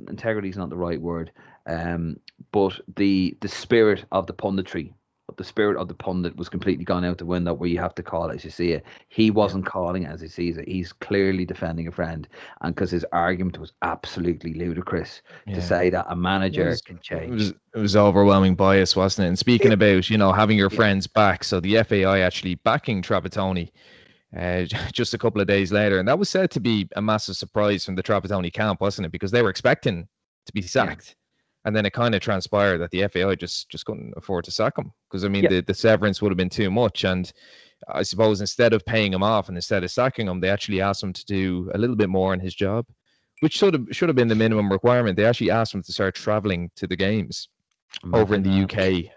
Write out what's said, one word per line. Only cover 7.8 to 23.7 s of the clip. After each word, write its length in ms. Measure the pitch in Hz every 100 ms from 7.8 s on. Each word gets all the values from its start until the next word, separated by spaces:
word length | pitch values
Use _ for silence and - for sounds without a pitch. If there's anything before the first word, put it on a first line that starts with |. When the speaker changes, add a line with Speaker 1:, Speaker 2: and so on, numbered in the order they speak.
| 87 -
Speaker 1:
to 80 |
call 260 | - 85 82
it 60 | 78
as 80 |
you 60 | -
see 220 | - 87
it. 100 | 78 - - _
He 180 | - 110
Speaker 2:
Yeah. 40 |
Speaker 1:
wasn't 340 | 104 101 92 92
calling 380 | 92 87 92
it 60 | 80
as 100 | 85
he 80 | 82
sees 300 | - 87 82
it. 100 | -
He's 240 | 92 87
clearly 540 | - - 101 95 95 90
defending 420 | 92 85 82 82
a 40 |
friend, 360 | 85 82 82 - - - -
and 140 | 80 82
'cause 160 | 92
his 140 | 87 82
argument 440 | 85 85 92 92 85
was 120 | 80 -
absolutely 720 | 85 85 - - 85 82 85 80
ludicrous 640 | 87 82 90 90 78 - _ - -
to 40 |
Speaker 2:
Yeah. 80 | 92
Speaker 1:
say 280 | 87 87 90
that 160 | 87 -
a 60 | 87
manager 460 | 90 95 95 90
Speaker 2:
It 40 | 85
was, 100 | -
Speaker 1:
can 160 | - 87
Speaker 2:
it 40 |
Speaker 1:
change. 300 | - 85 82
Speaker 2:
was, 180 | 117 104 - _ 117
it 40 |
was 160 | 104 104
overwhelming 600 | 101 95 101 98 95 90
bias, 400 | 95 98 92 -
wasn't 300 | 95 101 90
it? 40 |
And 100 | 92
speaking 320 | - 117 -
Speaker 1:
Yeah. 40 | 107
Speaker 2:
about, 340 | 104 95 92
you 80 | 110
know, 160 | 98
having 240 | 95 107 107
your 120 | 98
Speaker 1:
Yeah. 60 | 107
Speaker 2:
friends 300 | 110 98 95
back, 360 | 110 101 90 -
so 140 | 95
the 160 | 90 110
F 140 | 107
A 100 | 104
I 160 | 92 98
actually 360 | 90 - 95 87
backing 460 | - 123 - 104
Trapattoni, 680 | 87 98 92 104 95 92 85